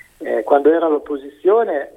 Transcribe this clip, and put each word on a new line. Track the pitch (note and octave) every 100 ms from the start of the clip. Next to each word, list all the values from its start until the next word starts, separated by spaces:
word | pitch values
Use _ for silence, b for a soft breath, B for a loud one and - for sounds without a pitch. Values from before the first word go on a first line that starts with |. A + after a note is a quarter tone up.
| B -
eh, | C#3 A#2+
quando | A2 C#3+ C#3+
era | E3 D#3+
all'opposizione, | D3 - C#3+ C#3 - F3+ A3 G#3 D3 C#3+